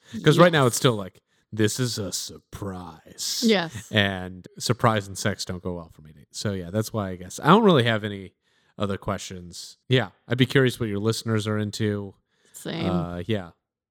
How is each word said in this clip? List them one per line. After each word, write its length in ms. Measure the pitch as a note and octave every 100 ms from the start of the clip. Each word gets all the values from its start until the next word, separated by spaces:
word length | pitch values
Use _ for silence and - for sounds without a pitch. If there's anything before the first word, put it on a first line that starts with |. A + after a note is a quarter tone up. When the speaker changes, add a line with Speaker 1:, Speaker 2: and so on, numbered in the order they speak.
| - A3+
Speaker 1:
'Cause 160 | D#3 D3
right 140 | F3
now 140 | D#3+ B2+
it's 80 |
Speaker 2:
Yes. 40 | -
Speaker 1:
still 160 | C3 G#2+
like, 260 | F#2 _ _ _ -
"This 300 | A2 G#2+ -
is 160 | B2 A2
a 140 | F#2
surprise." 1300 | - - F2+ _ - G2 F2+ F2 D#2+ - - - - A3+
Speaker 2:
Yes. 440 | G3 E3 A2 -
Speaker 1:
And 560 | A2 G2 F#2+ F#2 F#2 - -
surprise 480 | - A2 A#2+ A2 G2
and 80 | G2
sex 280 | G#2+ F#2
don't 180 | - F#2
go 120 | F#2
well 160 | F2 D#2+
for 100 | -
me. 100 | D#2 D2 -
So 220 | - G#2+
yeah, 180 | F#2+ E2+
that's 220 | G#2+ G#2+
why 180 | A2+ F#2+
I 60 | F2+
guess 240 | F#2 -
I 40 | D3
don't 160 | G3+
really 200 | G#3+ D3+
have 200 | A#2 A2
any 300 | G#2 G2 F#2 _ _ _ _ -
other 220 | G2+ G2
questions. 800 | - F#2+ - F#2 F2 - - - -
Yeah, 220 | B2+ F#2+ _ -
I'd 100 | A#2+
be 80 | B2
curious 320 | C#3+ B2+ -
what 100 | A2+
your 100 | G2+
listeners 460 | A2 A2+ A#2 A2 G#2+
are 120 | G#2+
into. 560 | G#2 - G#2+ G#2 G2 - _ _ _
Speaker 2:
Same. 380 | - - E3 F#2
Speaker 1:
Uh, 320 | F2+ F2 F2 F2+
yeah. 240 | G#2 E2+ _ _ _ _